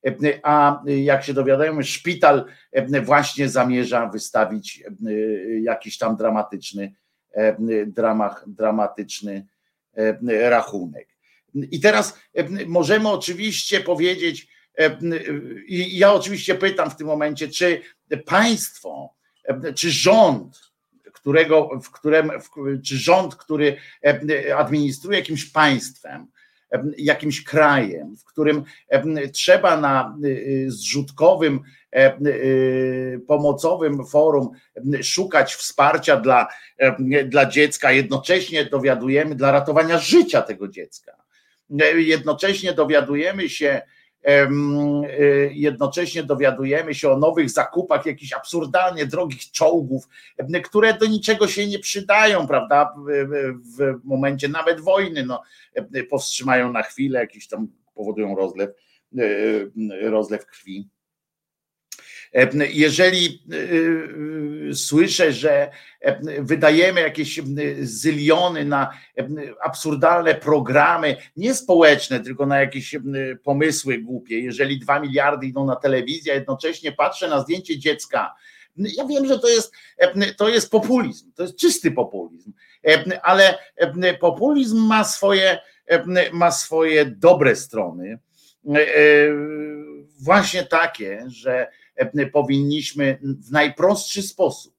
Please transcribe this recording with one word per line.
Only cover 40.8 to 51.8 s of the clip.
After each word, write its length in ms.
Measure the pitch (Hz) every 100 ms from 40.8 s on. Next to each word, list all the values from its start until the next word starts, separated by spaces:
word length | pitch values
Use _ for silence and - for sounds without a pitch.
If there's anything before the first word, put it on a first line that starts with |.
| - - - _ _ _ _ _ _ 143
E, 200 | 151 165
jednocześnie 720 | 160 156 147 147 190 196 185
dowiadujemy 760 | 160 143 147 135 143 170 196 165
się, 320 | - 147 135 - _ _ _
em, 800 | 143 143 139 143 143 143 147 143
e, 40 | 143 135 143 139 143
jednocześnie 720 | 143 147 123 135 175 175 170
dowiadujemy 720 | 147 135 135 131 135 147 160 139
się 140 | 147
o 80 | 135
nowych 320 | 156 160 139
zakupach 560 | - 123 175 - - 160
jakichś 280 | 139 139
absurdalnie 720 | 131 - 170 151 180 180 165 139
drogich 460 | 160 180 127 -
czołgów, 560 | - 160 170 135 131 - _ - -
em, 240 | 135 175
które 320 | - 208 220
do 120 | 214 220
niczego 420 | 214 208 214 208
się 200 | 202 208
nie 120 |
przydają, 680 | 196